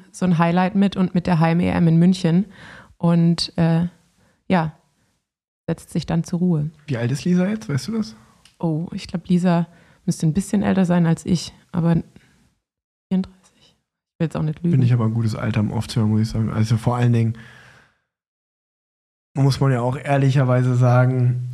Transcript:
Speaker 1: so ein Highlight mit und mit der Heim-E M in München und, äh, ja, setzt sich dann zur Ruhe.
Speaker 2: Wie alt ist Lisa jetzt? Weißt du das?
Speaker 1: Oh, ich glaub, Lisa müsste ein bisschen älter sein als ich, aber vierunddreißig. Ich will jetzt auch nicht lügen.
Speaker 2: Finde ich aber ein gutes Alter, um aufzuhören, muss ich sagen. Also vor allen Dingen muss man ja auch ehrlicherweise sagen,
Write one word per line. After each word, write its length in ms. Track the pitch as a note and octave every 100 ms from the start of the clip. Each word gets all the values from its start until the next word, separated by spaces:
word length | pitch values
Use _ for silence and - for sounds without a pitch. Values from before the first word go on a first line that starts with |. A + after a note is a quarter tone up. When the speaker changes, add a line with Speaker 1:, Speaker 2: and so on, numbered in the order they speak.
| -
Speaker 1:
so 140 | - F#3
ein 120 | E3
Highlight 360 | E3+ F3 F#3
mit 220 | G3 G3+ F#3+
und 180 | F3+
mit 140 | F3+ E3+
der 100 | E3+
Heim-E 300 | E3 E3+ F#3
M 180 | F3+ E3+
in 100 | E3
München 500 | F3 F#3 E3 E3+ G#3+ - - - - -
und, 580 | E3+ E3+ E3+ E3+ - -
äh, 300 | E3 E3 F3 - _ _ _ _ -
ja, 240 | F#3 D#3+ - _ _ _ _ _ _ _ _ -
setzt 220 | E3 -
sich 160 | F3+ -
dann 180 | E3
zur 160 | D#3+ E3+
Ruhe. 300 | F3+ D#3+ D3+ - -
Speaker 2:
Wie 80 | B2
alt 160 | A#2+
ist 120 | C#3
Lisa 220 | F3 F3+ F#3
jetzt? 220 | A3 -
Weißt 180 | C#3 -
du 60 |
das? 240 | A3+ G#3+ - - _ _ -
Speaker 1:
Oh, 300 | E3+ D#3 E3+
ich 160 | G3+ -
glaub, 220 | F3 -
Lisa 400 | F3+ F3+ E3+ E3 - _ _ -
müsste 200 | - D#3+
ein 60 |
bisschen 320 | D#3 F#3+ G#3
älter 200 | G3+ F#3+
sein 220 | F3+ F3 E3
als 180 | E3
ich, 280 | - E3+ - - _
aber 320 | F3+ E3+ E3 - - _ _ _ _ _ _ _ _ -
vierunddreißig. 440 | F#3 F#3 - _
Ich 640 | _ _ _ _ _ _ -
will 60 | D#3+
jetzt 100 | -
auch 60 |
nicht 160 | D#3 D#3
lügen. 120 | F3
Speaker 2:
Finde 140 | C3+ A#2+
ich 60 |
aber 120 | A#2+
ein 100 | A2
gutes 220 | A2+ A2+ G#2+
Alter, 240 | A2+ A2
um 120 | G#2
aufzuhören, 380 | A2+ - - G#2+
muss 120 | G#2+
ich 60 | A2
sagen. 200 | G#2+ A2+
Also 260 | - A2 A#2
vor 200 | - A#2+
allen 160 | A#2+
Dingen 220 | A#2 A2+ A2+ - - - - _ _ _ _ _ _ _ _ _ _ _ _ _ _ _
muss 260 | - C#3 C3
man 120 | C#3
ja 80 | B2
auch 160 | B2 C3+
ehrlicherweise 760 | D3 C#3 C#3 C#3 B2+ B2 B2+
sagen, 760 | B2 B2+ B2 B2+ B2+ B2 B2 -